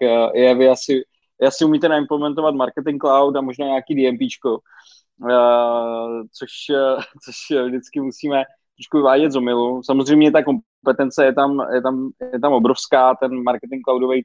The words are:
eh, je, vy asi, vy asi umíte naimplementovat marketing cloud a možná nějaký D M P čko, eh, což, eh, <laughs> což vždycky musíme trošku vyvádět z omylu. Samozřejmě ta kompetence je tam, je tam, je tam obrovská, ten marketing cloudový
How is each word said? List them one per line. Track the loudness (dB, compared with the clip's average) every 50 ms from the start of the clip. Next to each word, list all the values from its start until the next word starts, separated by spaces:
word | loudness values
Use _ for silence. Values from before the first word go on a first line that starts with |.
eh, | 0 2 2 2 2 0 2 4
je, | 4 4 4
vy | 6 6 4
asi, | 4 2 0 -2 -2 -2 -2 _ _ _ _ _ _ 0
vy | 0 0
asi | 2 2 2
umíte | 2 2 2 2 2
naimplementovat | 2 0 0 -2 -2 -4 -4 -4 -4 -2 -2 -2 0
marketing | 0 -2 -4 -4 -6 -6 -6 -4 -2
cloud | 0 2 4 4 4 2 0
a | -2
možná | -4 -6 -6 -6 -4
nějaký | -4 -4 -4 -4 -4 -2
D | 0 0 0
M | 0 0
P | -4 -6
čko, | -6 -4 -4 -4 -4 -4 _ _ _ -20 -20 _ _ _ _ _ _ -10 -4 0
eh, | 2 4 4 4 4 4 2 0 0 -2 -4 -4 -6 -6 -6 -8 -8 -10 -12 -14 _ -18
což, | -18 -16 -16 -14 -8 -4
eh, | -2 0 0 0 -2
<laughs> | -2 -6 -10 _ -20 -20
což | -20 -18 -14 -8 -4 -2 -2 -2
vždycky | -2 -6 -8 -10 -10 -8 -8
musíme | -8 -8 -8 -8 -6 -4 -2 -2 -2 -4 _ _ _ _ _ -20
trošku | -10 -4 -2 2
vyvádět | 4 4 4 4 2 2
z | 0
omylu. | -2 -2 0 0 0 -2 -2 -4 -6 -4
Samozřejmě | -2 0 0 2 4 4 4 6 6
ta | 4 2 2
kompetence | 0 -2 -4 -4 _ _ _ -2 -2 0 0 -2 -4 0 2 2
je | 2 2
tam, | 2 0 0 -2 -4 -4 -4 -4
je | -2
tam, | -2 -2 -4 -4 -6 -10 -10 -12 -14 -10 -6
je | -2
tam | 0 0 2
obrovská, | 2 2 0 0 -2 -2 0 2 4 4 4 2
ten | 2 -2 -4 -4 -4 -4
marketing | -4 -4 -4 -6 -10 -12 -8 -4
cloudový | -2 -2 0 0 0 0 -2